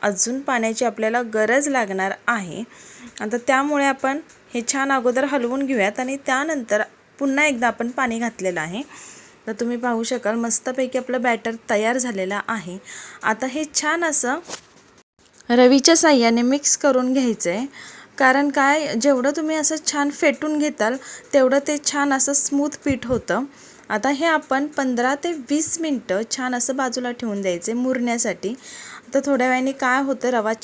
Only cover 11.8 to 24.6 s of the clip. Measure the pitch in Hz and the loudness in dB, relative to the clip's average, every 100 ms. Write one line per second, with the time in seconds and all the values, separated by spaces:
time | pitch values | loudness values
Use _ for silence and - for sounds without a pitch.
11.8 | 220 254 247 196 185 202 - 220 170 185 | 2 0 -2 -4 -4 -4 -4 -6 -6 -12
12.8 | - - - - - 220 262 262 302 - | -14 -18 -18 -6 -2 -2 -2 -4 -4 -4
13.8 | 302 330 339 285 247 294 - - - - | -2 0 0 0 -2 -4 -6 -16 -16 -20
14.8 | _ _ _ _ _ _ - 240 254 269 | _ _ _ _ _ _ 0 8 8 8
15.8 | 269 330 330 277 233 233 240 285 294 - | 6 6 6 6 6 4 2 2 0 0
16.8 | 294 254 254 262 254 214 170 185 277 - | 2 2 2 2 0 0 -2 -4 -4 -10
17.8 | - - - - 262 262 285 277 269 302 | -20 -20 -12 2 4 4 2 4 4 4
18.8 | 294 233 262 269 254 294 311 311 294 311 | 2 0 4 4 2 0 -2 0 0 -2
19.8 | - 302 285 285 311 254 302 302 294 - | -2 0 0 2 0 2 -2 0 -2 0
20.8 | 214 262 - - - 285 262 277 285 294 | -2 -2 -8 -18 0 4 4 4 0 -4
21.8 | - 294 285 269 269 285 - 285 294 294 | -2 -2 0 0 2 0 0 0 0 -2
22.8 | 294 254 240 247 - 185 277 - - - | -2 -2 -2 -4 -2 -4 -4 -10 -20 -18
23.8 | - 208 247 277 330 311 311 269 | -6 -2 0 0 2 2 0 -2